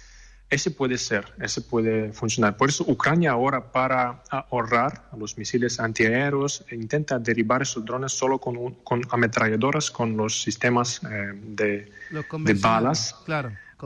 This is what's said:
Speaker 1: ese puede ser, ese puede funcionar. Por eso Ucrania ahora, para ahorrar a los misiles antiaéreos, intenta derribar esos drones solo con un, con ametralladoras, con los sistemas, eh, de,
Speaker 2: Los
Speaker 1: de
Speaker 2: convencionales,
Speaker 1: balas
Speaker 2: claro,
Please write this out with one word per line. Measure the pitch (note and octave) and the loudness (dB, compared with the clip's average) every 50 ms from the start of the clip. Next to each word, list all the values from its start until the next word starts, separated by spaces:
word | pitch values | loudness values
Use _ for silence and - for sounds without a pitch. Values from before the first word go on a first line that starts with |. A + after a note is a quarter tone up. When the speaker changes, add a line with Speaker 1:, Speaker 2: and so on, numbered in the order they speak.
| - - - - - - - - - - | -20 -20 -20 -20 -20 -20 -20 -16 -6 -4
Speaker 1:
ese | - C#3 - F#3 | -2 0 0 -2
puede | D3+ - C#3 B2+ B2+ B2 | -2 0 0 0 0 0
ser, | - - A2+ G2+ G2+ - - - | -2 0 -2 -2 -2 -4 -10 -8
ese | - A2 - - | -6 -6 -4 -6
puede | A#2 - - A#2 A2+ A2+ A2 A2 A2 G#2+ A2 | -6 -2 0 2 2 2 2 0 0 -2 -4
funcionar. | - - A2+ - - A2 G#2 G2 | -4 -4 -2 0 2 2 2 4
Por | - B2+ C3+ | 4 2 2
eso | C#3+ - E3+ - | 2 0 2 0
Ucrania | C3 - - C#3 D3+ E3+ E3+ D3+ | 0 2 2 2 4 4 4 4
ahora, | B2+ A#2 B2+ C3+ C3+ B2+ G#2+ - | 4 2 2 2 0 0 -4 -2
para | - C3 B2+ C3 C3 B2+ B2 B2 B2 - - - | 0 0 2 2 2 2 0 0 -2 -8 -12 -8
ahorrar | - C3+ - - C3 B2 A2+ A2 A#2+ A#2 B2 C#3+ - - - - | -6 -6 -6 -2 -2 -2 0 2 2 2 2 2 -2 -6 -14 -16
a | - A2+ | -12 -10
los | G#2+ G#2+ - | -10 -10 -8
misiles | - G#2 - - B2 A#2+ A#2+ A#2+ - | -8 -8 -2 0 0 0 0 -2 -2
antiaéreos, | A#2 A2+ A2 - A2+ A2 A#2 B2+ C#3 C#3+ C#3+ C#3 C#3 C#3+ - - - - | -4 -2 0 2 2 4 4 2 2 2 0 0 0 -2 -4 -6 -10 -12
intenta | - A#2 A2+ A2 - D3 D3+ - C#3 B2 | -10 -8 -6 -2 -2 -2 0 0 -2 -2
derribar | A2+ A#2 A#2 A#2+ A2+ A2 B2 C3 C3+ | 0 0 2 2 2 2 2 0 0
esos | - - - A2 | -2 -4 -6 -6
drones | A2 A#2+ B2+ C3+ C3 | -6 -4 -4 -4 -4
solo | - - C3 C3 C3+ C3 | -4 0 0 0 0 0
con | - - A#2+ | -2 -4 -6
un, | A#2+ A#2+ B2 B2 - - | -4 -6 -8 -10 -10 -4
con | - B2 A#2+ A#2+ - | -2 -2 -2 0 0
ametralladoras, | - A#2 A#2 A#2 A#2 A#2+ A#2 A2 A2 G#2+ A#2 C3+ C#3+ D3+ D3 - | 2 2 2 2 2 2 2 2 2 2 2 2 2 2 0 -2
con | - - A#2+ A2+ A2 | -2 -2 -2 0 0
los | A2 G#2+ G#2+ - - - | 0 0 0 0 -2 -2
sistemas, | - - - - B2 A#2+ A#2+ A#2+ B2 - - - B2 | -4 -4 0 2 2 4 4 2 0 -2 -6 -6 -8
eh, | G#2+ G#2 G2+ G2+ G2+ | -6 -6 -6 -6 -8
de, | G2+ G#2+ A2 G#2+ G#2 G#2+ G#2 G2+ G2+ G2+ - - - - - | -12 -12 -10 -2 0 2 2 2 0 -4 -10 -18 -18 -14 -10
Speaker 2:
Los | D#3 D3+ D3 | -8 -8 -8
Speaker 1:
de | - | -6
Speaker 2:
convencionales, | - D#3 D#3 - G#2+ G2 | -6 -4 2 2 2 4
Speaker 1:
balas | G2 A2+ A2+ A2+ A2+ B2+ D#3+ D#3 - - - - - | 4 4 4 4 4 4 2 0 -2 -4 -8 -10 -8
Speaker 2:
claro, | - D#3+ D3+ C3+ B2 G#2 - - - - - - | -4 -4 -4 -4 -4 -8 -12 -16 -20 -18 -10 -4